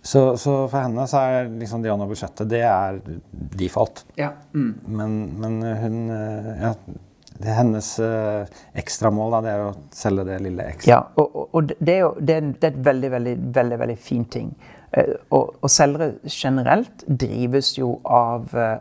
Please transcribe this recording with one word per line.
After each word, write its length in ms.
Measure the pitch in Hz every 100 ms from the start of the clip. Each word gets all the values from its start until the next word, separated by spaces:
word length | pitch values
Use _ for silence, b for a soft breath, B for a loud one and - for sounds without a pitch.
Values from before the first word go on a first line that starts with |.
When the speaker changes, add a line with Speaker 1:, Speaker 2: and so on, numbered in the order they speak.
Speaker 1:
Så, 320 | - 139 131 120
så 300 | 147 139 131
for 140 | 139
henne 220 | 127 117 131
så 140 | 143
er 280 | 131 127 123
liksom 340 | 113 113 117
det 100 | 110
å 40 | 104
nå 120 | 101
budsjettet, 380 | 104 98 - 107
det 120 | 117
er 340 | 117 95 98 98 98 82 - - 73
default. 480 | 95 92 - 110 - - -
Speaker 2:
Ja. 160 | 147 - -
Mm. 200 | 151 117 107 -
Speaker 1:
Men, 260 | 107 107 107 104 98
men 220 | 110 110 113 110
hun, 220 | 113 113 113
eh, 380 | 110 107 107 107 110
ja, 140 | 113 107 - - - _ -
det 180 | - 107
er 100 | 110
hennes, 300 | 123 107 - -
eh, 500 | 113 113 107 104 101 B B
ekstramål 560 | - - - 113 104 110
da, 100 | 113
det 120 | 110
er 100 | 104
å 100 | 104 95 71
selge 340 | - 107 98 92
det 140 | 95
lille 240 | 95 90 -
ekstra. 240 | 76 120
Speaker 2:
Ja, 100 | 120 -
og, 240 | - 147 -
og, 120 | -
og 180 | 165 147
det 220 | - 156
er 60 | 185
jo, 80 | 170 -
det 180 | 147
er 80 | 160
en, 100 | 147
det 160 | 127 160
er 60 |
et 100 | 139
veldig, 260 | 135 131 135
veldig, 240 | 127 120 123 123
veldig, 240 | 127 123 117
veldig 200 | 120 113
fin 260 | - 123
ting. 260 | 117 120 110 - B B B
Eh, 240 | - - - -
og, 240 | 139 - -
og 80 | 139
selgere 460 | - 143 147 156 -
generelt 840 | 151 - 135 131 123 185 247 - -
drives 720 | 131 127 113 123 135 - -
jo 240 | 127 -
av, 480 | - 120 117 120 110
eh, 220 | 120 113 110